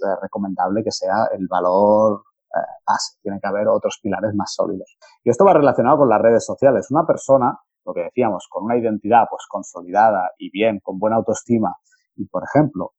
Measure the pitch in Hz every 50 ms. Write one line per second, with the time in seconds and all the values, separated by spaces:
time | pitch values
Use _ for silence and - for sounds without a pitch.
0 | 98 98 92 87 98 95 - 104 101 98 95 101 104 92 101 110 110 107 - -
1 | - 92 95 107 113 107 107 98 92 87 92 90 90 90 92 98 104 104 107 107
2 | 110 110 104 101 _ _ _ _ _ _ - 85 - - - - - - - -
3 | - - _ _ - 101 98 95 - 98 95 101 104 110 110 104 - 101 - -
4 | - 101 95 95 101 110 104 101 92 - - - 92 92 92 92 - _ _ _
5 | _ - _ _ - 123 117 - 196 196 175 156 143 131 120 - 117 127 151 143
6 | 143 120 110 104 110 117 117 110 - - - - 135 139 127 - - - 131 160
7 | 170 - 139 - - - 135 131 123 131 - - _ _ _ _ - - 85 87
8 | 85 82 - 123 127 110 95 90 - - - 90 95 113 120 120 117 113 110 104
9 | - 104 117 117 107 - - - - - - - - - - 85 87 87 90 101
10 | 110 113 104 95 90 90 - - 92 85 - 98 107 113 104 98 - - 95 92
11 | 104 107 113 117 104 - 110 - - - 120 113 107 90 - - _ _ _ _
12 | _ _ _ - 98 - - 90 90 - - 139 156 - - - 90 - _